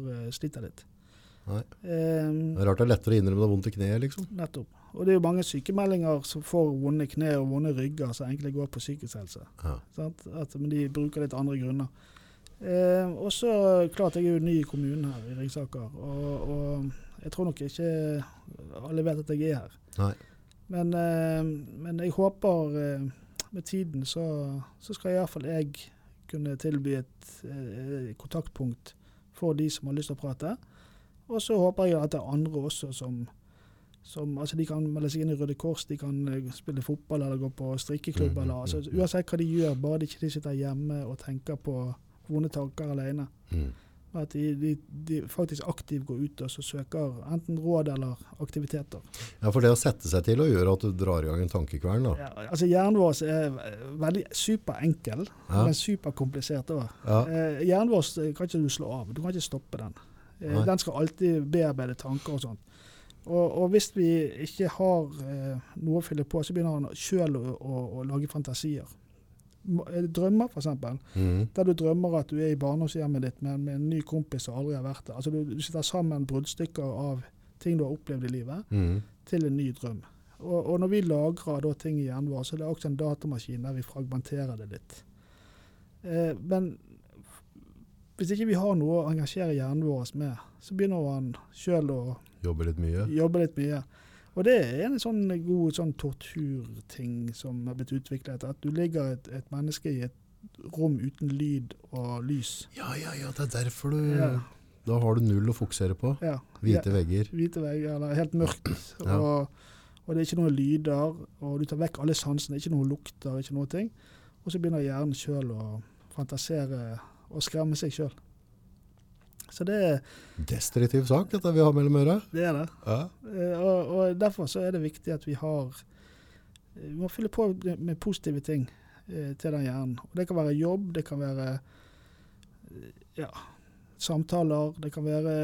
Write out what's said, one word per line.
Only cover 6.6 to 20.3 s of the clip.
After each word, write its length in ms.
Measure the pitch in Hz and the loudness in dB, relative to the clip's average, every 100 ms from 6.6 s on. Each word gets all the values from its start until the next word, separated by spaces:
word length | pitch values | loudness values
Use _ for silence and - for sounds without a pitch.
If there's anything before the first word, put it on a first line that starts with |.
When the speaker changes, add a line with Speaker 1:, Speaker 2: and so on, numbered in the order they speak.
| 151 135 | 4 2
Speaker 1:
vonde 260 | 139 151 143 | 2 0 0
kne 260 | - 156 143 | 0 2 2
og 100 | 135 | 2
vonde 240 | 139 156 131 | 0 0 0
rygger 380 | 135 151 127 | -2 -2 -4
som 140 | 117 127 | -4 -6
egentlig 240 | 143 143 | -4 -4
går 140 | 143 143 | -4 -4
på 120 | 123 | -6
psykisk 380 | - 147 117 107 | -8 -8 -10 -12
helse. 220 | 95 - - - | -12 -14 -18 -8
Speaker 2:
Ja. 120 | 80 65 - - | -6 -6 -8 -8
Speaker 1:
Sant? 260 | 156 165 - | -8 -8 -12
At, 220 | 160 143 143 | -10 -8 -6
men 100 | 147 | -2
de 180 | 147 143 | 0 0
bruker 340 | 147 147 151 | -2 -2 -2
litt 120 | 143 | -4
andre 240 | 131 139 139 | -2 -2 0
grunner. 300 | 127 135 131 - - - - - - - | -2 -2 -4 -8 -20 -20 -20 -20 -20 -10
Eh, 480 | 190 180 180 185 185 135 | 0 4 6 4 2 -2
og 140 | 202 | -4
så, 580 | - 240 214 196 180 170 | 0 2 6 8 6 6
klart, 220 | - 185 175 | 2 2 4
jeg 100 | 175 | 4
er 120 | 165 | 4
jo 20 | |
ny 200 | 165 165 | 4 2
i 40 | |
kommunen 420 | 147 143 139 151 139 | 2 -2 -2 0 -2
her 200 | 123 113 | -4 -8
i 80 | 127 | -6
Ringsaker, 500 | 135 151 135 127 113 143 | -6 -6 -8 -8 -10 -10
og, 520 | 143 139 143 143 143 | -8 -4 -4 -2 -2
og 420 | 143 143 143 139 - - - | -2 -2 -2 -4 -6 -12 -14
jeg 80 | 151 | -8
tror 140 | - 180 | -2 -2
nok 160 | - | -2
ikke 640 | 143 - 170 160 151 147 131 - - - 76 - 135 | -6 -2 0 0 0 -2 -6 -14 -20 -18 -16 -14 -4
alle 140 | 160 | 0
vet 160 | 160 151 | 2 0
at 140 | 151 151 | -2 0
jeg 140 | 156 | 0
er 40 | 139 | 0
her. 160 | - - - - | -4 -16 -8 0
Speaker 2:
Nei. 160 | 101 - - | 0 0 -10